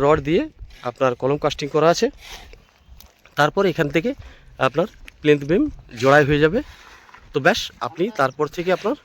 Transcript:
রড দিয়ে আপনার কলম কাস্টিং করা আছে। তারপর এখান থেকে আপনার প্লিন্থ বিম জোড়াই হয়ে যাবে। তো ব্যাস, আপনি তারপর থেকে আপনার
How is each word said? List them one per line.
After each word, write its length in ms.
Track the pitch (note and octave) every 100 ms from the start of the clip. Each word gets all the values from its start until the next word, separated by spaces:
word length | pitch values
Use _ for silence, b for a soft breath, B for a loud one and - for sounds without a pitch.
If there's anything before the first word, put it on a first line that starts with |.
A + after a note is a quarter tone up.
| C#3+
রড 140 | D#3
দিয়ে 300 | C#3 F#3 D#4 - - - B2
আপনার 220 | - C3 A#2+
কলম 160 | C3 D3
কাস্টিং 240 | D3+ - C#3+ D3+
করা 140 | D#3+
আছে। 180 | E3+ C4 - B B B B _ _ - - - _ _ -
তারপর 280 | D3 G3 G3
এখান 160 | D#3 D3 E3
থেকে 140 | A#3 C#4+ b b b b C3
আপনার 200 | C#3 G#3 - - -
প্লিন্থ 220 | D3 D3 C#3+
বিম 140 | F#3+ D4 - - A#2
জোড়াই 240 | C3 D3 C#3
হয়ে 120 | D3
যাবে। 160 | D#3 A3 - B B B B B -
তো 40 | D3 D3+
ব্যাস, 140 | A#3 - - A#2
আপনি 160 | A#2+ G#3 A3
তারপর 260 | C3+ D3 D3
থেকে 220 | - F3 F3
আপনার 180 | G#3 C#4+